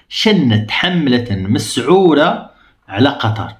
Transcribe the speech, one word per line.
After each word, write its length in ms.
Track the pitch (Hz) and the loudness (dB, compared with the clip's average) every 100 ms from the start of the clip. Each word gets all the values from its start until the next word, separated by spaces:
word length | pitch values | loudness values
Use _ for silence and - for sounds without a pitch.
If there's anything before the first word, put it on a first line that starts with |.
| _ | _
شنت 600 | - 220 196 131 110 107 | -2 2 2 2 0 -2
حملة 560 | - 180 175 139 120 - | -4 -2 0 0 0 -2
مسعورة 1200 | 98 95 143 - - 123 185 185 143 170 226 - _ _ _ - | -6 -2 -2 -2 -4 2 4 4 4 2 -2 -10 _ _ _ -10
على 200 | 98 139 | 0 0
قطر 440 | - 113 107 87 - | 0 -4 -4 -8 -12